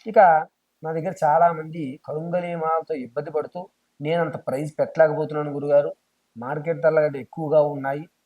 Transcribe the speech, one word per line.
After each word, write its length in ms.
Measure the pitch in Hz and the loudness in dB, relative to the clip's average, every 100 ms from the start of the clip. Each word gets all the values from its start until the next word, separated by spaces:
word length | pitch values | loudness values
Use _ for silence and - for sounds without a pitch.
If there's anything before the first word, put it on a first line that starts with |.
| 220 | 2
ఇక 120 | 220 185 156 165 _ _ _ | 6 8 6 0 _ _ _
నా 80 | 160 | -8
దగ్గర 220 | 165 160 - | -6 -6 -2
చాలామంది 760 | 151 160 170 160 160 165 139 147 - | 2 4 4 2 -8 -8 -8 -10 -10
కరుంగలి 480 | 151 170 180 175 170 | -8 -4 -4 -4 -4
మాలతో 380 | 160 160 156 | -2 -2 -4
ఇబ్బంది 380 | 151 120 127 147 | -8 -8 -10 -6
పడుతూ, 380 | 151 143 180 185 _ _ - | -6 -6 -10 -14 _ _ -8
"నేను 200 | 147 170 | -2 -2
అంత 160 | 160 - - | -2 -4 -6
ప్రైస్ 260 | 131 151 - | -6 -4 -4
పెట్టలేకపోతున్నాను 720 | 135 - 156 147 147 151 147 | -2 4 4 2 -4 -4 -6
గురుగారు, 440 | 143 143 143 147 - _ _ _ 113 | -4 2 2 2 -4 _ _ _ -14
మార్కెట్ 440 | 123 151 147 156 | -8 -6 -4 0
ధరల 200 | 160 156 | 2 4
కంటే 180 | 151 139 | 2 -2
ఎక్కువగా 420 | 120 - 156 151 | -12 -8 2 2
ఉన్నాయి, 480 | 147 143 135 147 170 _ | 2 0 -6 -6 -8 _